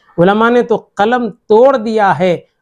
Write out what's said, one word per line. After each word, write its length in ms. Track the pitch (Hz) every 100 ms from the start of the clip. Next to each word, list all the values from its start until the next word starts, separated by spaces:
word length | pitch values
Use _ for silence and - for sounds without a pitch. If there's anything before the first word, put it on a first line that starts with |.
| _ -
उलमा 300 | 180 214 226
ने 120 | 240
तो 140 | 233 208 - -
कलम 320 | 208 247 233
तोड़ 480 | - - 214 262 262
दिया 320 | 220 220 196
है 340 | 147 185 160 _ _